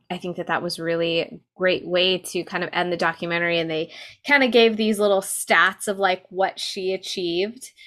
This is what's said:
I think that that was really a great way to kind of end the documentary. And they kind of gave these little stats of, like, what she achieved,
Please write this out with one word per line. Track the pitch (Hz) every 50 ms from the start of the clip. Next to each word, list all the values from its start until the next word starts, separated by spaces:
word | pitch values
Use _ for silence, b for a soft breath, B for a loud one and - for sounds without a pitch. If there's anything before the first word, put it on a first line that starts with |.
| _ -
I | 180
think | 180 - 180 170
that | - 165
that | - 165 -
was | - 175 170 -
really | 165 165 170 165 170 170 165 170
a | - - 165 170 _ _ _
great | - 180 185 180 - -
way | 165 175 180 180 185 185
to | 175 180 - - 180 175
kind | - 190 175 175
of | 160 -
end | 180 180 180
the | 175
documentary. | 170 180 165 165 - 175 170 170 170 170 175 170 170
And | 165 165
they | 160 156 165 165 B B B B B B B
kind | - 285 277 262
of | 247
gave | 220 240 226 226 220
these | 214 220 214 220 202
little | 208 202 196 190
stats | 190 - - - - - 214 170 170 190 196 - -
of, | 214 196 190
like, | 196 185 185 185 - -
what | 185 180 190 175 - -
she | - - - 202 185 185 190
achieved, | 185 185 - - 196 180 170 170 175 190 220 240 - - - _ B B